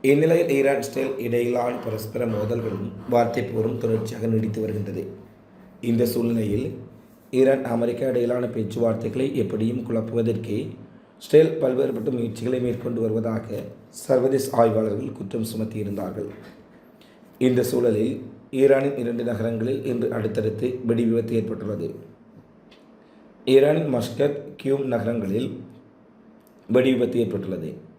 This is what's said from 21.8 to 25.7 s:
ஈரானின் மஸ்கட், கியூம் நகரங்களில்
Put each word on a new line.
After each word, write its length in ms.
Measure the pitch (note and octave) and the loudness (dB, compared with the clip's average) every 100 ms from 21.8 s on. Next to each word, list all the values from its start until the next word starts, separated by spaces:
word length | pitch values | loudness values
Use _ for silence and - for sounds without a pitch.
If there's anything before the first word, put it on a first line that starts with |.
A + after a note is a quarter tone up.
| E2 - - - - - - - - - - - - - - - - | -8 -10 -18 -20 -20 -20 -20 -20 -20 -20 -20 -20 -20 -20 -20 -8 6
ஈரானின் 420 | C3 C#3+ D#3+ D3+ | 8 8 4 2
மஸ்கட், 420 | B2 A2 - C#3+ C#3+ - - | -2 -2 0 0 0 -10 -8
கியூம் 220 | C3+ C#3 C3 | -2 -2 0
நகரங்களில் 540 | A#2 G#2+ A#2 F#2+ G#2 C3 - - | -2 -2 -2 -2 -2 -4 -8 -16